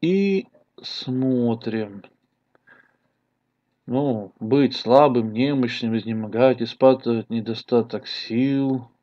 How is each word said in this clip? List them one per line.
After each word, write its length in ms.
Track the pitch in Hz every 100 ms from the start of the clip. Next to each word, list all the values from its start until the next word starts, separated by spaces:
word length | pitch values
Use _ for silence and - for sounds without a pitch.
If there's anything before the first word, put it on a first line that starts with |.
И 460 | 160 190 196 190 - _ _ -
смотрим. 1200 | - - - 127 131 127 120 113 117 110 107 101 - _ _ _ _ _ _ _ _ _ _ _ _ _ _ _ _ _ -
Ну, 460 | 131 143 113 98 _
быть 340 | 110 135 135
слабым, 600 | - - 127 147 123 110
немощным, 640 | 107 135 143 120 - 117 113
изнемогать, 640 | 107 110 107 110 131 123
испытывать 680 | 117 - 131 131 120 117 110
недостаток 800 | 117 104 113 - 120 113 104 -
сил 800 | - - 113 135 139 135 131 120 _